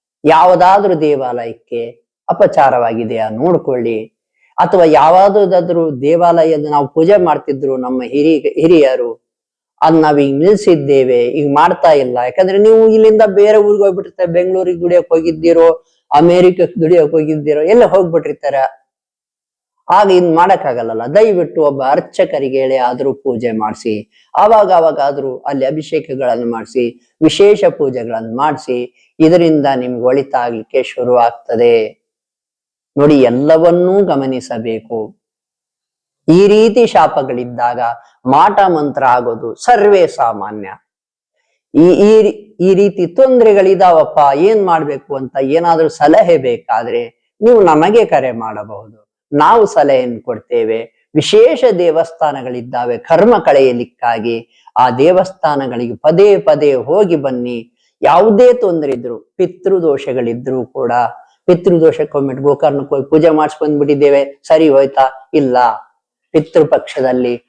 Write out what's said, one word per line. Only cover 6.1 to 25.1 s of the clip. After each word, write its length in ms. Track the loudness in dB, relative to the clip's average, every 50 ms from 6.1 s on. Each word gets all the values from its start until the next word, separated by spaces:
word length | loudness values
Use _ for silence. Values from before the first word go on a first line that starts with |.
| 0 2 2 2 2 2 2 0 0 -2 -4 -4
ನಾವು 160 | -2 -2 -4 -2
ಪೂಜೆ 280 | -2 -2 0 2 2
ಮಾಡ್ತಿದ್ರು 600 | 2 2 0 -2 -4 -4 -6 -8 -6 -4 -4 -4
ನಮ್ಮ 260 | -4 -6 -6 -6 -6 -6
ಹಿರಿ-, 500 | -4 -2 -2 0 0 0 0 -2 -4 -2 0
ಹಿರಿಯರು, 500 | 2 2 4 4 4 2 0 -2 -4 -6 -8 -12 _ _ _ _ _ _ _ _ _ _ _ -2
ಅದ್ 160 | 0 2 2 2
ನಾವ್ 180 | 2 2 2 0
ಈಗ 140 | 0 0 -2
ನಿಲ್ಸಿದ್ದೇವೆ, 840 | 0 0 0 0 0 2 0 0 0 0 0 0 2 2 2 0 0 0 -2 -2 -4
ಈಗ 80 | -4 -2 0
ಮಾಡ್ತಾ 380 | 2 2 2 0 0 2 2 2
ಇಲ್ಲ. 240 | 2 0 -2 -4 -4 -6
ಯಾಕಂದ್ರೆ 340 | -4 -2 -2 -2 0 2 2
ನೀವು 240 | 4 4 6 6 4 4
ಇಲ್ಲಿಂದ 320 | 4 4 4 4 4 4 2 2 2 2
ಬೇರೆ 200 | 2 4 4 4
ಊರಿಗೆ 260 | 2 2 2 0 0
ಹೋಗ್ಬಿಟ್ಟಿರ್ತಾರೆ, 460 | 0 -2 -4 -8 -12 -8 -6 -6 -2 -2
ಬೆಂಗಳೂರಿಗೆ 480 | -2 -2 -2 -2 -4 -2 -4 -4 -4
ದುಡಿಯಕ್ 280 | -2 0 0 0 0 0 -2
ಹೋಗಿದ್ದೀರೋ, 540 | -2 -2 -2 -4 -2 0 2 2 4 4 4 2 0 _ _ _ _ _ -2
ಅಮೆರಿಕಕ್ಕೆ 680 | 0 2 4 4 4 4 4 2 2 0 -2 -4 -2 -2
ದುಡಿಯಕ್ 300 | 0 2 2 2 2 2
ಹೋಗಿದ್ದೀರೋ, 520 | 0 -2 -2 -2 -4 -4 -2 -2 -2 -2 0
ಎಲ್ಲ 220 | 2 4 4 4
ಹೋಗ್ಬಿಟ್ಟಿರ್ತಾರೆ, 800 | 4 2 0 0 0 -2 -4 -4 -6 -8 -8 -6 -4 -2 -2 -2 -4 -6 _ _ _ _ _ _ _ _ _ _ _ _ _ _ _ _ _ _ _ _ _ _ 0
ಆಗ 220 | 2 2 2 4
ಇನ್ 180 | 2 2 2 2 2
ಮಾಡಕ್ಕಾಗಲ್ಲಲ್ಲ. 720 | 2 2 2 0 0 -2 -4 -6 -6 -6 -6 -6 -8 -6 -2 0
ದಯವಿಟ್ಟು 460 | 2 2 2 2 0 -4 -4 -2 -2 -2
ಒಬ್ಬ 180 | -2 -2 -2 -2
ಅರ್ಚಕರಿಗೆ 760 | -2 -2 -2 -4 -4 -4 -4 -4 -4 -4 -4 -4 -4 -2 -2
ಹೇಳಿ 160 | -2 -2 -2
ಆದ್ರೂ 340 | -2 -2 -2 -4 -4 -4 -6 -6
ಪೂಜೆ 360 | -6 -6 -6 -6 -4 -4 -6 -6 -6 -6
ಮಾಡಿಸಿ, 320 | -8 -8 -8 -8 -6 -6 -8 -8 _ _ _ _ _ -2
ಆವಾಗ 380 | 0 2 4 4 4 2 2 2
ಆವಾಗಾದ್ರೂ 600 | 2 2 0 0 -2 -4 -4